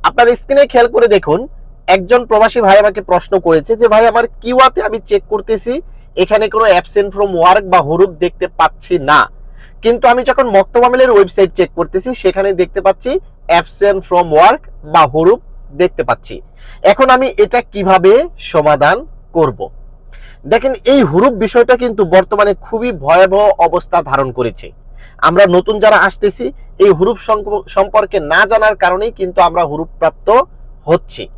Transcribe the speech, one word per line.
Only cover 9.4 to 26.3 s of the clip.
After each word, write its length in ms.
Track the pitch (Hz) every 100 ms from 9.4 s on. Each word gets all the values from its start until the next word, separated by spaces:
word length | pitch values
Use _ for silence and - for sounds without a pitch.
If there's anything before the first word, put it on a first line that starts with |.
| - - - -
কিন্তু 260 | 226 240 247
আমি 160 | 247
যখন 260 | 254 247 254 196
মক্তব 260 | 190 240
আমিলের 260 | 247 254 262
ওয়েবসাইট 440 | 214 185 - 185
চেক 160 | - 170
করতেছি, 380 | - 165 190 254
সেখানে 400 | 254 190 190 196
দেখতে 280 | 185 175 196
পাচ্ছি 380 | 190 190 247 359 - - - 170
absent 420 | 170 - 202 190 180
from 160 | 180 170 151
work 220 | 185 247 - -
বা 200 | 151 165 147
হুরুপ 260 | 151 165 240 - - -
দেখতে 320 | 143 180 -
পাচ্ছি। 380 | 117 120 - 90 - - - -
এখন 280 | - 208 262
আমি 240 | 254 262 -
এটা 240 | 208 240
কিভাবে 680 | - 202 190 190 185 233 339 -
সমাধান 680 | - 160 151 147 147 208 - - -
করব?" 260 | 170 147 107 87 - - - - - - - 139
দেখেন, 260 | 226 262 240
এই 160 | 233 277
হুরুপ 320 | 185 165 262
বিষয়টা 420 | 214 214 240 240 247
কিন্তু 280 | 240 214
বর্তমানে 480 | 180 185 185 208 208
খুবই 380 | 190 - 226 247
ভয়াবহ 520 | 185 135 180 190 196 208 190 170
অবস্থা 340 | 170 - 175
ধারণ 300 | 139 135 131
করেছে। 400 | 120 113 - - - - - - - 156
আমরা 180 | 175
নতুন 340 | 196 180 196 214
যারা 180 | 214 202
আসতেছি, 480 | 196 - 208